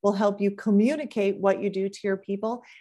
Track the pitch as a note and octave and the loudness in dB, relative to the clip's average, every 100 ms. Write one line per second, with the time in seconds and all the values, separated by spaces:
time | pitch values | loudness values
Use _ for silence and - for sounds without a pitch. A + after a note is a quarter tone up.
0 | G3+ G3+ G#3 G3+ G3+ G3+ G#3+ G3+ A#3 D4+ | 0 2 0 2 -2 -2 2 4 4 2
1 | C#4 A3 G3+ - G3 F#3 G3+ F#3+ G3 G3 | -4 -2 -2 0 0 0 -2 -2 -4 -4
2 | G3+ G3 G3 G3+ A3 A#3+ - - | -4 -4 -6 -6 -4 -6 -12 -20